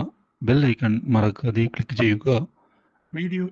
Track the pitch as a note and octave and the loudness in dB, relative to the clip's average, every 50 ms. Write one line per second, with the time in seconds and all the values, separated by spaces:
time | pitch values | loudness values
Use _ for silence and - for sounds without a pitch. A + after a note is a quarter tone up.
0 | C3+ - - _ _ _ _ _ - A2 B2 C#3+ C#3+ C3 A2+ - B2+ A2+ G#2+ A#2 | 0 -2 -8 _ _ _ _ _ 0 2 2 4 4 2 2 0 0 0 0 0
1 | - C#3 B2 A2 G#2 G#2 G2+ - - A#2+ G#2+ A2 A#2 A#2 - - - - - G#2+ | 0 2 2 2 2 2 0 -2 -4 -2 0 0 0 0 -2 -4 -8 -4 -2 0
2 | B2 A2+ G#2 G#2+ - C3+ B2+ A2+ D#3+ - _ _ _ _ _ _ _ _ _ _ | 2 2 2 0 0 0 0 0 0 -4 _ _ _ _ _ _ _ _ _ _
3 | _ _ - D#3+ F3 F#3 F3 F#3 F#3 F#3 | _ _ -8 -6 -6 -4 -4 -4 -4 -6